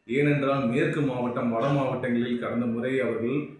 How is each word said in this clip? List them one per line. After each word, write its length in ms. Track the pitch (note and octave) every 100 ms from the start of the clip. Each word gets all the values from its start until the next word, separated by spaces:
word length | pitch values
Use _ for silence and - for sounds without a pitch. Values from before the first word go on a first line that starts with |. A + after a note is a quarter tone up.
| A2
ஏனென்றால் 540 | C3 D3 C#3+ C3+ C#3 A#2
மேற்கு 340 | C#3 D#3 D3+
மாவட்டம், 500 | C3 B2 A#2+ B2 A#2+
வட 140 | A2+ C#3
மாவட்டங்களில் 720 | C#3+ B2+ A#2 B2+ A#2+ A#2+ A#2+
கடந்த 240 | A2 A#2 A#2+
முறை 280 | A#2 B2+ C3
அவர்கள் 380 | A#2 A2 A#2 D3 -